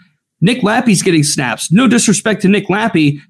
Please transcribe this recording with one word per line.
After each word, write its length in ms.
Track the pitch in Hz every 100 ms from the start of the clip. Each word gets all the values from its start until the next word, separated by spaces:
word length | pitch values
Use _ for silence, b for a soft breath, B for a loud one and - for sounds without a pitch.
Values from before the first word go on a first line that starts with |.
| b b _ -
Nick 220 | 175 254
Lappy's 400 | 196 233 240 185
getting 200 | 190 165
snaps. 480 | 143 - 127 110 -
No 160 | 180 254
disrespect 560 | 240 220 180 220 208
to 60 | 185
Nick 200 | 202 202
Lappy, 520 | 202 220 170 147 143 B